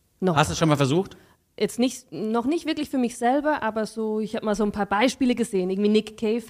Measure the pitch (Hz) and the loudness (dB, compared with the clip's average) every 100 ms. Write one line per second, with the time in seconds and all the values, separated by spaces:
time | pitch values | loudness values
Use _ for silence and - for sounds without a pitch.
0 | _ _ 180 151 160 160 160 143 139 156 | _ _ 0 2 2 2 2 4 4 2
1 | 196 - _ _ _ - 208 - 247 - | -2 -8 _ _ _ -4 -4 0 -2 -2
2 | - - 214 226 233 330 294 320 302 269 | -12 -8 -4 -2 0 -2 -2 -4 -4 -2
3 | 240 - 240 277 294 294 220 220 214 - | -2 0 0 2 0 -2 -2 -2 -4 -4
4 | 220 214 214 226 220 202 220 208 202 202 | -4 -2 -4 -4 -2 0 0 0 -2 2
5 | 247 - 254 240 226 196 185 190 208 214 | 2 2 0 0 0 -2 -2 0 2 4
6 | 214 - 220 233 233 | 2 -4 -2 -2 -4